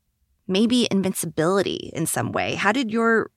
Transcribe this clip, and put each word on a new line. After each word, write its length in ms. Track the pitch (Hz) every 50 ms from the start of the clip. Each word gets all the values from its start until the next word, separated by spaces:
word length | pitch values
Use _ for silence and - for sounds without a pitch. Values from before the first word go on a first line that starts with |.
| _ _ _ _ _ _ _ _ _ -
maybe 400 | 185 190 233 220 254 247 226 -
invincibility 1000 | - 196 185 190 - - - 165 - - 151 170 196 202 180 - 76 - - - -
in 120 | 139 160
some 260 | 151 - 127 117 -
way? 240 | - 90 90 104 139
How 160 | 170 180 196
did 200 | 214 277 269 208
your 380 | 214 226 226 226 226 214 - - -